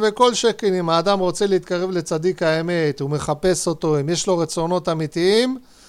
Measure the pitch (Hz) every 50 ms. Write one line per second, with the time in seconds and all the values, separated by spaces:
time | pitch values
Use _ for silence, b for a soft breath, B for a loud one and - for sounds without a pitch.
0 | 214 214 208 220 247 247 226 - - 226 208 - 226 196 185 185 175 165 165 165
1 | 165 196 202 196 185 175 156 - 208 196 190 180 - - 180 175 180 185 185 170
2 | 160 - 170 156 160 185 180 - 180 160 160 160 165 170 175 170 160 147 139 -
3 | 139 139 151 143 - - 151 147 - 185 175 156 - 180 165 160 - 160 151 147
4 | 139 156 175 160 - 202 185 170 165 156 - 170 160 170 180 180 156 175 165 160
5 | 160 151 - 170 170 185 208 233 247 254 262 254 b b b b b